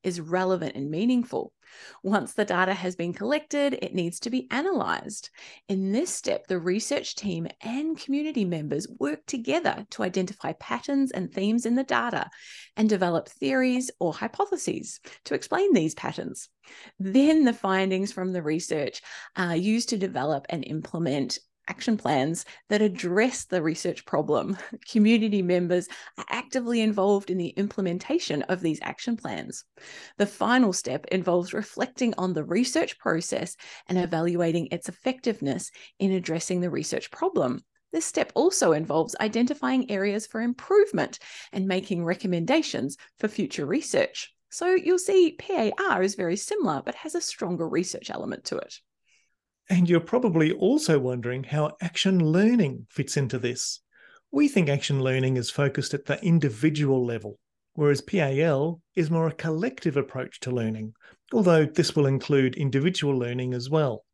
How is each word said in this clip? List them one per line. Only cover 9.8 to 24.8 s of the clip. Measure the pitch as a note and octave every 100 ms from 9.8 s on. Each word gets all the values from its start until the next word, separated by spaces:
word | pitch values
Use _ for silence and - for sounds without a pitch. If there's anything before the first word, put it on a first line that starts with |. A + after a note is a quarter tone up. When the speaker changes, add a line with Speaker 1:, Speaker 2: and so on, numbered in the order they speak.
| G#3
Speaker 1:
to | -
identify | G3 F#3 F3+ G3+ D3
patterns | E3 - A#3+ - C#4 C4+
and | G3 F3
themes | - G3+ A#3
in | A#3
the | A#3+
data | C4 A#3+ A#3 - - - - - - -
and | G#3+
develop | G3+ F3+ E3 -
theories | - C#4 C4 B3+ B3+ B3+ -
or | E3+
hypotheses | - A#3 - G4+ F4+ - - - - - -
to | -
explain | - - F4 G4
these | F#3+ D#3
patterns. | - - - - - - _ - - - _
Then | F#3+ A#3 D4 D#4+
the | B3+
findings | A3 G3 F#3+ F#3+ F#3 G3
from | F#3+ F#3
the | F3+
research | D3+ D#3+ - D#3 C3+ - - - -
are | - F3 E3
used | G3 A3+ A3+
to | G#3+
develop | F#3+ - C#3+ C#3+ -
and | E3+
implement | - D#3 D3+ E3 E3 C#3+ C3+ - _ _ -
action | - - G#3+
plans | - C#3+ C#3+ F3 - - _
that | G#3
address | G#3+ F3+ F3+ F#3 B3 -
the | - F3+
research | D#3+ D#3+ F3+ -
problem. | - D3+ D3+ C#3 - G3 -
<laughs> | -